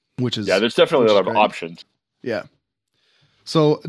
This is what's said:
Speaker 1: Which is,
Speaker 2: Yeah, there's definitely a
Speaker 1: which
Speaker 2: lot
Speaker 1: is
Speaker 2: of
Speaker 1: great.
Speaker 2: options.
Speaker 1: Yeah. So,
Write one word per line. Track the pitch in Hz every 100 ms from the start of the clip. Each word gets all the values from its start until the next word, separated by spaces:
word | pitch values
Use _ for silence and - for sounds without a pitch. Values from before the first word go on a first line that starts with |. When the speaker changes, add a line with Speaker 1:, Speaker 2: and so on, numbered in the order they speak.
| _ -
Speaker 1:
Which | 123 113
is, | 98
Speaker 2:
Yeah, | 92
there's | 113 -
definitely | 165 147 113
a |
Speaker 1:
which | 101
Speaker 2:
lot |
Speaker 1:
is | 92
Speaker 2:
of |
Speaker 1:
great. | 104
Speaker 2:
options. | 104 - 85 85 - _ _ _
Speaker 1:
Yeah. | - 107 - _ _ _ _ _ _ _ _ _ -
So, | 165 151 151